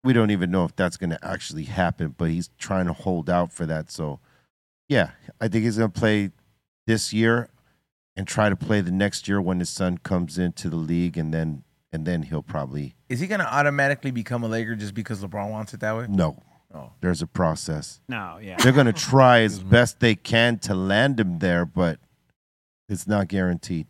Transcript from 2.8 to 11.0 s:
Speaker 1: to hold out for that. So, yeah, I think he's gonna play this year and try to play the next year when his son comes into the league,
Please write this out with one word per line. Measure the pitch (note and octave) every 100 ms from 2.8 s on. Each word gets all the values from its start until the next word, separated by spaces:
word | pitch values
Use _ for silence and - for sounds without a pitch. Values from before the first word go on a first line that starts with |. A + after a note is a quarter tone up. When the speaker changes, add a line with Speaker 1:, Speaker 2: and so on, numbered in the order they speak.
| F2+
Speaker 1:
to |
hold | E2 - F2+ D2+
out | F2 E2+
for | - E2
that. | D#2 D#2
So, | - D#2 C#2+ _ _ _ _ _ _ _
yeah, | C3 D#2+ - - -
I | A#2
think | A2
he's | A2+ G#2+
gonna | A2+
play | - A2 G#2+ G2 - _ _ _ _ -
this | A2+ -
year | G#2+ A2+ A#2 A#2 _ _ _ _ _ _ -
and | F#2+
try | - G#2+
to | F#2
play | - G#2+
the | F2+
next | F#2 G2+ - -
year | G2+
when | F2+ F2+
his | F2
son | - F#2 F2
comes | - F2+ E2+ D#2
into | F2+ - F2+
the | E2
league, | D#2+ E2+